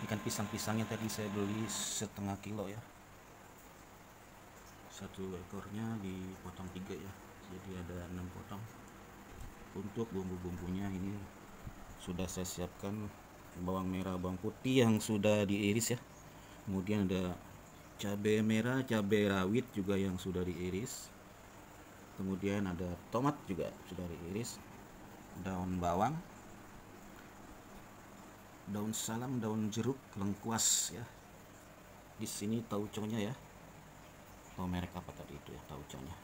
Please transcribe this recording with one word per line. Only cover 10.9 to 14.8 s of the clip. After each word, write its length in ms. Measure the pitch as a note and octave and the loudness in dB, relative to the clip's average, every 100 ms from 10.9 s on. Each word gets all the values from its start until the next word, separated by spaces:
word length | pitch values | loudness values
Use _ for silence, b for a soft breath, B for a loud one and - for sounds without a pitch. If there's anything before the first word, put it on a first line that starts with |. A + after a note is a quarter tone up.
ini 480 | F#2+ F#2+ G2+ G2 - - - - - - - | 0 -2 -2 -6 -12 -14 -10 -10 -10 -12 -10
sudah 240 | - F2+ F2+ | -4 -2 0
saya 160 | - | 0
siapkan, 480 | F2+ - F2 - G2 G#2+ G#2 - - - - F2 | -2 -2 -4 -2 -2 -2 -2 -6 -16 -16 -14 -4
bawang 240 | F2+ F#2 F#2 | 0 2 2
merah, 320 | F#2 F#2+ F#2 | 2 2 2
bawang 160 | F2+ F#2 | 0 0
putih 480 | G#2+ - C3 C3 | -2 0 6 8